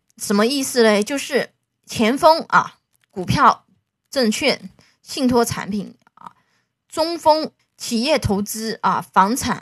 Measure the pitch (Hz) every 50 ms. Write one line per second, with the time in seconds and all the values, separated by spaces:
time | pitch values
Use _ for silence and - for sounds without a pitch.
0 | _ _ _ - - - 202 202 214 233 277 285 269 - - 254 233 220 208 202
1 | 208 - 294 277 - - 294 233 - - _ _ _ _ _ _ _ _ - -
2 | - 208 254 277 349 320 320 330 - - - 180 - - - _ _ _ _ _
3 | _ _ _ 202 180 - - 285 285 226 - - _ _ _ _ _ _ _ _
4 | _ _ - 269 254 214 220 - 302 269 190 - - 185 _ _ _ _ _ _
5 | _ - - 330 269 247 254 240 233 233 - - - - 202 208 190 - - _
6 | _ _ _ _ - - _ _ _ _ _ _ _ _ _ _ _ _ - 330
7 | 311 330 339 320 - 320 302 311 311 - - _ _ _ _ _ - - 240 220
8 | 240 285 311 262 - - 208 190 208 - - 220 220 226 208 - - 190 180 117
9 | 180 - _ 202 190 202 233 285 - 247 202 -